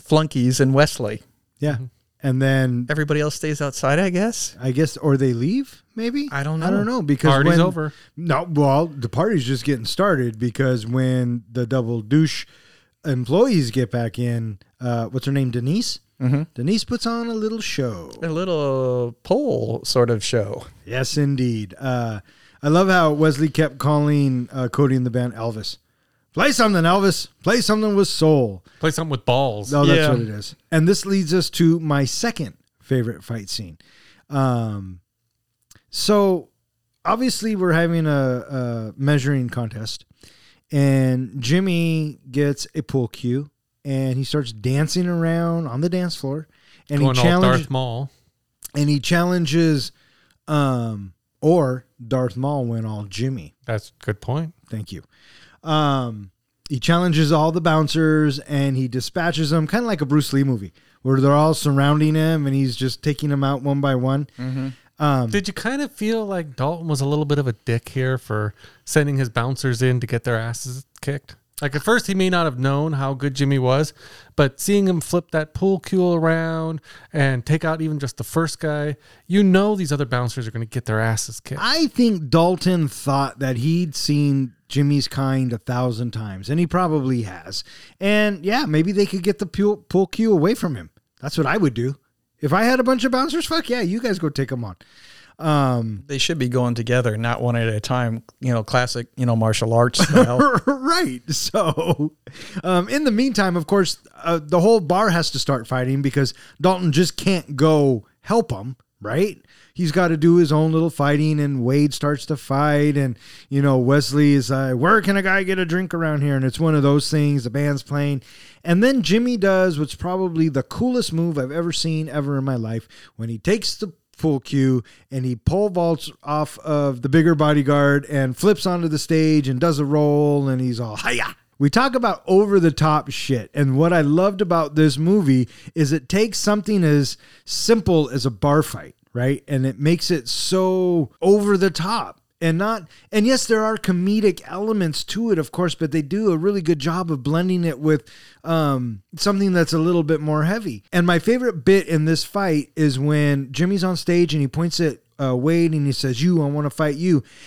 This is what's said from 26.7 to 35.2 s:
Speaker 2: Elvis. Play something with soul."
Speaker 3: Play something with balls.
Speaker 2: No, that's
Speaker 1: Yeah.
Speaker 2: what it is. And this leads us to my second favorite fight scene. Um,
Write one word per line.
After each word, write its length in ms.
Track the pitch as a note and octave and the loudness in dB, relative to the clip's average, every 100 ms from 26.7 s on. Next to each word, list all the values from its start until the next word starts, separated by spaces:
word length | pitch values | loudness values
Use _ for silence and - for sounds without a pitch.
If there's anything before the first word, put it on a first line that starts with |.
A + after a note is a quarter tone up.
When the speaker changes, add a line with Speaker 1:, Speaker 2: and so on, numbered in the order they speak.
| F#3+ | 4
Speaker 2:
Elvis. 460 | E3 F#3+ G3 - - _ | 4 4 2 0 -4 _
Play 200 | - A#3+ | 0 2
something 340 | G#3 G#3+ G#3+ G3+ | 2 0 2 2
with 140 | F#3+ | 2
soul." 540 | - D#3+ D3+ A#2 F#2 - - | 2 4 4 2 -4 -16 -6
Speaker 3:
Play 100 | D#3 | -4
something 180 | D3+ D#3+ | -2 -4
with 140 | C3+ - | -4 0
balls. 460 | B2 C#3 G#2 G#2 | 0 0 -4 -2
Speaker 2:
No, 140 | C#3+ C#3+ | 2 4
that's 120 | E3 | 6
Speaker 1:
Yeah. 100 | D3+ | 4
Speaker 2:
what 80 | B2+ | 0
it 100 | A2 | -2
is. 260 | G#2 G2+ - - | -8 -12 -16 -2
And 160 | D#3+ E3 | 2 4
this 180 | G3 F#3+ | 2 0
leads 280 | G3 D#3+ | -2 0
us 160 | F3+ E3 | 0 0
to 280 | - E3+ E3 | 2 4 4
my 240 | D#3+ C#3+ C3+ | 0 0 -2
second 500 | - A#3+ A3+ B2+ - _ _ | -2 -4 -4 -8 -12 _ _
favorite 420 | - C3 A#2 A2+ | -4 -2 -2 -6
fight 260 | - A#2 G2 | -10 -10 -8
scene. 280 | - F#2+ D#2 _ _ _ _ - | -10 -10 -16 _ _ _ _ -8
Um, 720 | C#3+ C3 B2 A2+ G#2 F#2+ F2 _ _ | -2 0 0 -4 -6 -10 -16 _ _